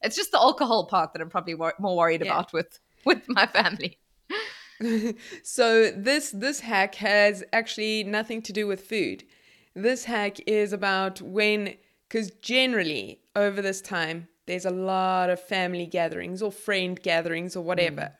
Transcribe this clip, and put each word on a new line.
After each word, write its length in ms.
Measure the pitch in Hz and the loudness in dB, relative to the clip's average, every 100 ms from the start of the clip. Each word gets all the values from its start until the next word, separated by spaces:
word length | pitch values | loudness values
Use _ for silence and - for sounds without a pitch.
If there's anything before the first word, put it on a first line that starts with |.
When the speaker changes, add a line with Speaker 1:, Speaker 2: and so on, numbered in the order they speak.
Speaker 1:
It's 140 | 220 269 | -6 -4
just 160 | 403 | 0
the 60 | - | 6
alcohol 480 | 254 - 254 226 160 | 6 6 2 2 2
part 240 | 190 160 | 2 0
that 100 | 165 | -4
I'm 80 | 160 | -6
probably 240 | 185 175 | -6 -6
wor-, 200 | 160 165 - | -4 -4 -2
more 200 | 196 180 | -2 2
worried 240 | 170 165 | 4 2
Speaker 2:
Yeah. 80 | 165 | 0
Speaker 1:
about 220 | 156 175 | -2 0
with, 260 | 160 165 - _ _ 269 | -4 -4 -10 _ _ 2
with 180 | 311 - | 2 2
my 180 | 202 214 | 2 4
family. 540 | - 185 - 170 - _ _ _ | 4 2 -2 -8 -10 _ _ _
<laughs> 100 | 403 427 - - - | -8 -8 -12 -20 -8
Speaker 2:
<laughs> 380 | 226 226 226 220 - - | -2 0 -2 -6 -12 -16
So 480 | - - 233 226 220 | -8 2 6 6 6
this, 400 | 190 214 294 277 | 2 0 0 0
this 280 | 196 254 285 | -4 -4 -4
hack 340 | 226 202 196 - | -2 0 0 0
has 480 | 202 208 208 190 - | 2 6 6 4 -2
actually 520 | 226 220 - 214 220 202 | -2 -2 -4 -2 -2 -2
nothing 360 | 214 220 226 | -2 -2 -6
to 100 | 220 | -6
do 140 | 202 208 | -4 -2
with 140 | 190 | -4
food. 440 | - 220 131 95 - _ _ _ _ 180 | -4 -2 -2 -4 -14 _ _ _ _ -2
This 300 | 220 254 233 | 0 0 -2
hack 320 | 233 202 202 - | -2 -2 -4 0
is 240 | 214 208 | 0 0
about 480 | 196 196 190 190 190 | 0 0 0 -2 -4
when, 540 | - 196 214 208 202 - _ _ _ | -6 0 2 2 -2 -8 _ _ _
'cause 220 | 226 196 - | -4 -4 -8
generally 800 | - 254 262 226 165 139 98 - _ 202 | 0 2 4 2 0 -2 -6 -14 _ 0
over 260 | 202 196 | 0 0
this 200 | 196 190 | -4 -6
time, 460 | - 180 160 165 170 _ - | -6 -4 -4 -6 -12 _ -8
there's 200 | 180 185 | -4 -4
a 60 | |
lot 580 | 185 185 185 185 185 180 | -2 -2 0 2 2 2
of 120 | 180 | 0
family 440 | - 190 180 175 170 | -2 -2 -2 -4 -4
gatherings 540 | 175 165 160 175 185 | 0 0 -2 -8 -4
or 100 | 208 | -6
friend 480 | 202 - 196 180 180 | -6 -2 -2 -2 -4
gatherings 540 | 185 165 165 165 175 180 | 0 0 0 -4 -6 -6
or 80 | |
whatever, 400 | 170 175 170 143 | -4 0 0 -2
Speaker 1:
Mm. 120 | 143 - | -10 -12